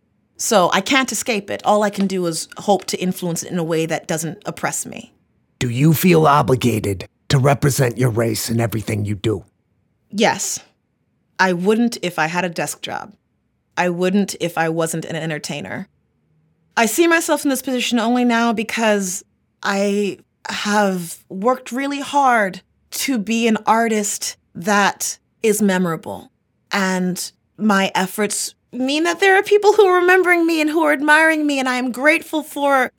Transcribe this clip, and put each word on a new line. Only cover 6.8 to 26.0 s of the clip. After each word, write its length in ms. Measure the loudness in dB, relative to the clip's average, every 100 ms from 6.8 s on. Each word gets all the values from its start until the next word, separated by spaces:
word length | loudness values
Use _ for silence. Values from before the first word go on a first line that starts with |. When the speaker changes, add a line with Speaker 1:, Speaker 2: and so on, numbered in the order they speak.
| -2 -6 -10 _ 0
Speaker 2:
to 80 | 2
represent 600 | 4 2 2 2 0 0
your 120 | 0
race 400 | 0 -2 -2 -2
in 100 | -2
everything 460 | -2 -4 -4 -4 -4
you 100 | -4
do? 300 | -2 -4 -6 _ _ _ _ _ _
Speaker 1:
Yes. 500 | 0 0 0 -4 -8 -14 _ _ _ _ _ _ -2
I 140 | 0
wouldn't 440 | 2 2 2 0 -2
if 180 | -6 -2
I 60 | -2
had 180 | -2
a 60 | -4
desk 320 | -4 -8 -8
job. 320 | -10 -10 -12 -18 _ _ _ _ _ -2
I 120 | -2
wouldn't 460 | 0 0 2 0 -4
if 160 | -6 -2
I 120 | -2
wasn't 360 | -2 -4 -4 -8
an 100 | -8
entertainer. 720 | -8 -8 -8 -10 -10 -12 -12 _ _ _ _ _ _ _ _ -2
I 120 | 0
see 200 | 2 2
myself 380 | 2 2 0 0
in 40 |
this 120 | -2
position 380 | -2 -4 0 0
only 260 | 2 2 2
now 280 | 2 0
because 680 | -2 -4 -2 0 0 -2 -8 -12 _ _ _
I 560 | -4 -2 0 0 -2 -6 _ _ -12
have 720 | -6 0 2 2 0 -6 -14 -14
worked 420 | -4 0 0 -4
really 300 | -6 -4 -4
hard 600 | -2 2 4 4 2 -4 -16 _ _
to 260 | -6 -2 -2
be 300 | -2 0 2
an 100 | 2 2
artist 720 | 2 2 0 -2 -6 -8 -12 _ -8
that 640 | 0 2 2 0 -6 -10 _ _
is 200 | 0 2
memorable. 680 | 2 2 0 -4